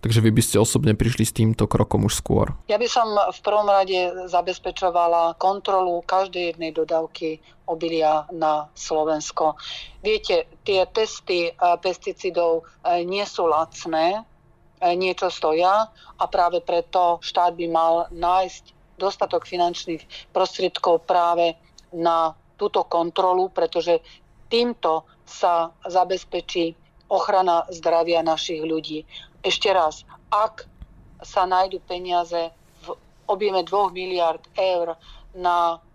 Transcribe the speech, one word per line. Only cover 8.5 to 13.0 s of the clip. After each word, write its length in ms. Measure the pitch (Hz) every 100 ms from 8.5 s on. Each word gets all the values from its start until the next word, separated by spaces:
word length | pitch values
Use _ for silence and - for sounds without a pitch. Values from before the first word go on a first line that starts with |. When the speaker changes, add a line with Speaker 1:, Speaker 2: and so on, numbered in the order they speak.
| 151 151 -
Speaker 2:
Slovensko. 800 | - 156 156 156 - - 156 151 - - - -
Viete, 480 | - 214 - 175 160 - -
tie 220 | 190 180
testy, 580 | - 220 - - 175 170
e, 40 | - 180 170
pesticidov, 880 | - - - 180 190 170 170 165 160 _
e, 240 | 165 175